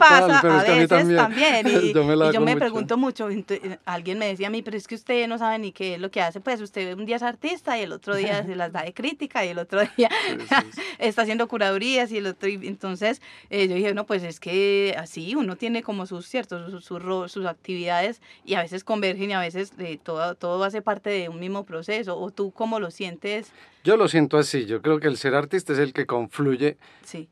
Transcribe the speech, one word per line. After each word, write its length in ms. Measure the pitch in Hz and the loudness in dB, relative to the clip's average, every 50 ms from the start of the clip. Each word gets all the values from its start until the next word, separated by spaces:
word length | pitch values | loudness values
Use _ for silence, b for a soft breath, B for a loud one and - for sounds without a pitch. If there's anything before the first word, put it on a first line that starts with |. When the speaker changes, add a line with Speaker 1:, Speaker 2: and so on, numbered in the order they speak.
| - 302 294 - 185 | 10 10 10 10 8
Speaker 1:
pasa 140 | 175 - - | 8 6 6
Speaker 2:
pero 140 | 175 170 160 | 6 6 6
Speaker 1:
a 20 | |
Speaker 2:
es 60 | 156 196 | 6 6
que 80 | 190 | 6
a 40 | 170 | 6
mí 60 | 165 165 | 6 6
Speaker 1:
veces 280 | 156 180 170 170 170 170 | 6 6 6 6 6 6
Speaker 2:
también. 480 | 165 226 220 220 247 294 311 262 226 220 | 6 4 4 4 4 4 4 4 4 4
Speaker 1:
también 40 | |
Speaker 2:
<laughs> 180 | 247 - - 175 | 4 4 4 4
Speaker 1:
y, 80 | 170 151 | 4 4
Speaker 2:
Yo 100 | 156 147 | 4 4
me 120 | 147 156 | 4 4
la 100 | 156 160 156 | 4 4 4
Speaker 1:
y 40 | - | 4
yo 60 | - | 4
Speaker 2:
hago 60 | 151 | 4
Speaker 1:
me 60 | - - | 4 2
Speaker 2:
mucho. 60 | - | 2
Speaker 1:
pregunto 380 | - 233 220 226 214 - 233 | 0 0 -2 -4 -2 -2 0
mucho, 320 | 247 269 262 247 - 220 208 | 0 0 -2 -2 -4 -6 -4
ent-, 220 | 196 214 180 - | -4 -6 -4 -6
eh, 260 | 196 185 - 190 185 - - | -6 -6 -6 -10 -12 -10 -8
alguien 320 | 185 180 175 170 185 190 | -8 -8 -6 -6 -6 -4
me 80 | 214 214 | -4 -4
decía 200 | 202 190 180 196 | -4 -4 -4 -4
a 20 | 202 | -4
mí, 120 | 220 226 220 | -4 -6 -6
"Pero 120 | 220 208 | -6 -10
es 100 | 208 196 | -10 -10
que 80 | - 226 | -10 -14
usted 320 | 226 _ - 247 240 233 | -10 _ -2 0 0 0
no 100 | 233 226 | -2 -2
sabe 220 | 233 226 220 220 220 | -2 -2 -2 -2 -2
ni 120 | 214 190 | -4 -8
qué 220 | - - 190 185 180 | -8 -6 -6 -6 -6
es 60 | 170 | -6
lo 80 | 185 196 | -8 -6
que 120 | - 214 | -2 0
hace", 200 | 180 170 165 196 | 0 0 -2 -4
pues 180 | 190 262 247 214 | -4 -4 -4 -4
usted 380 | 214 196 - 202 190 180 185 | -6 -8 -8 -6 -6 -6 -6
un 80 | 190 214 | -8 -6
día 120 | 208 233 | -4 -4
es 60 | 240 240 | -2 -2
artista 540 | 240 240 - - 311 349 330 - - 247 | -4 -6 -4 -6 -6 -6 -6 -4 -4 -4
y 40 | 233 202 | -4 -4
el 80 | 170 | -6
otro 240 | 160 - - 202 202 | -8 -10 -6 -4 -2
día 280 | 196 196 208 202 202 202 | -2 0 -2 -2 -2 -4
se 100 | 180 185 | -4 -6
las 160 | 180 175 165 | -6 -6 -6
da 120 | 170 170 160 | -6 -8 -8
de 100 | 175 - | -8 -8
crítica 520 | - 226 294 311 - 294 262 - 254 196 | -6 -6 -6 -6 -6 -8 -6 -4 -2 -4
y 40 | 175 | -2
el 100 | 170 175 | -4 -8
otro 220 | 170 - 196 196 214 240 - | -8 -4 0 0 0 0 2
día 120 | - 233 220 | 2 2 2
Speaker 2:
Sí, 380 | - - - - - - - | 2 0 -2 -2 -4 -6 -2
sí, 80 | - 269 277 - - | 2 2 2 2 0
sí. 100 | - 285 381 370 | -10 -12 -12 -12
Speaker 1:
<laughs> 100 | - - | -8 -4
está 220 | - 220 202 233 | -4 -2 0 0
haciendo 260 | 226 214 214 233 233 | 0 0 0 -2 -2
curadurías 640 | 233 247 226 208 196 196 196 214 254 262 254 247 208 | -2 -2 -2 0 0 0 0 -2 0 0 0 0 -2
y 60 | 226 | -4
el 100 | 208 202 | -6 -6
otro, 200 | 190 180 - - 196 | -6 -6 -4 -4 -4
y 60 | 202 190 185 | -4 -4 -8
entonces, 540 | 190 196 - - 190 185 175 208 220 233 - B B B B B B | -10 -10 -8 -8 -8 -6 -2 -2 -2 -2 -2 B B B B B B
eh, 180 | 202 202 190 | -2 0 0
yo 80 | 185 180 | 2 2
dije, 180 | 180 208 208 202 | 0 0 -2 -2
"No, 120 | 202 208 | -4 -4
pues 180 | - 208 185 175 | -4 -4 -4 -4
es 160 | 170 156 - | -6 -12 -12
que 560 | - 175 175 190 202 202 202 196 202 196 180 | -8 -2 0 0 2 2 2 2 2 0 -2
así 380 | 147 165 - - 165 165 185 247 | -4 -8 -10 -12 -10 -8 -4 -2
uno 200 | 302 247 185 180 | -2 -2 -2 -4
tiene 260 | - 240 226 233 226 233 | -6 -4 -4 -4 -4 -4
como 220 | - 208 196 185 | -6 -8 -8 -8
sus, 200 | 190 190 170 175 | -8 -10 -12 -12
ciertos, 440 | - - 254 233 - 180 175 170 175 | -8 -8 -8 -6 -6 -10 -12 -12 -12
sus, 120 | 196 175 - | -16 -16 -14
sus 160 | - 180 175 | -12 -12 -10
ro-, 260 | 180 185 190 185 180 180 | -6 -4 -4 -4 -4 -6
sus 160 | - 202 185 | -8 -8 -6
actividades 760 | 175 165 _ - - 185 175 175 175 175 175 185 214 233 _ b b b b b | -6 -8 _ -10 -8 -8 -6 -2 0 0 0 0 0 -4 _ b b b b b
y 80 | - - | -2 -2
a 60 | 185 | -2
veces 220 | 170 165 180 190 - | -2 -4 -6 -10 -4
convergen 460 | - 220 208 202 190 180 190 196 208 | -4 -2 0 0 0 -2 -2 -4 -4
y 20 | 202 | -2
a 60 | 190 | -2
veces, 320 | 180 170 170 185 196 196 - - | -4 -4 -4 -6 -8 -8 -10 -12
eh, 200 | 185 170 156 147 | -10 -10 -10 -10
todo, 340 | - - 165 156 165 175 - | -8 -8 -4 -4 -4 -4 -4
todo 280 | - - 175 175 185 196 | -6 -4 -4 -2 0 -2
hace 180 | 196 202 214 | -2 -2 -4
parte 280 | 202 220 208 202 - 208 | -4 -4 -4 -4 -4 -4
de 200 | 202 196 175 165 | -4 -4 -4 -6
un 100 | 170 165 | -8 -10
mismo 260 | 175 185 196 202 202 | -8 -8 -6 -8 -8
proceso", 520 | - 165 160 165 - 214 220 226 190 175 160 | -8 -10 -10 -6 -6 -6 -6 -4 -6 -6 -6
¿o 120 | - 214 | -8 -8
tú 200 | - - 202 196 | -6 -6 -6 -6
cómo 280 | - - 220 226 226 220 | -4 -6 -6 -4 -4 -4
lo 120 | 202 170 | -6 -6
sientes? 600 | 165 - 196 180 170 156 - 202 208 214 214 - b b b b b b b | -8 -10 -10 -10 -10 -10 -8 -6 -6 -6 -8 -12 b b b b b b b
Speaker 2:
Yo 140 | 180 214 | 4 6
lo 100 | 226 202 | 6 6
siento 300 | 156 160 165 151 143 156 | 6 6 4 4 4 4
así, 280 | 151 143 - - 139 113 | 2 2 2 0 -4 -2
yo 160 | 101 113 113 | -2 -4 -2
creo 180 | - 151 156 151 | 2 2 2 2
que 80 | 147 | 2
el 100 | 151 131 | 0 -2
ser 160 | 113 - 135 127 | 0 0 2 2
artista 380 | 143 147 143 196 185 180 - 147 | 2 0 0 -2 -4 -2 0 0
es 60 | 135 | 0
el 120 | 147 135 | 0 0
que 140 | 131 147 131 | 0 -4 -4
confluye, 720 | - - 120 117 104 - - 147 139 131 120 143 147 147 _ b b b b b | -2 -2 -2 -2 -4 -2 -2 0 0 2 2 0 -2 -2 _ b b b b b
Speaker 1:
Sí. 240 | - - 165 156 _ | -18 -16 -16 -16 _